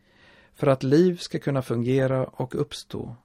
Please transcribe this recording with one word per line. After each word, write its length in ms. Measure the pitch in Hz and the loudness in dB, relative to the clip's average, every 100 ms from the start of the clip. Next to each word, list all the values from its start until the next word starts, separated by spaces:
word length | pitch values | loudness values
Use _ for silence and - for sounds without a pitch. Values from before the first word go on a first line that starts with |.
| _ _ _ _ _ | _ _ _ _ _
För 120 | - 143 | -2 0
att 160 | 131 | 2
liv 340 | 131 147 185 175 | 4 4 4 2
ska 220 | - 160 | -6 -6
kunna 240 | - 135 | -4 -4
fungera 640 | - 120 120 135 131 131 127 | -2 -2 0 0 2 0 -4
och 340 | - 131 - | -6 -6 -4
uppstå 560 | - - - - 120 117 | -6 -8 -12 -10 -10 -14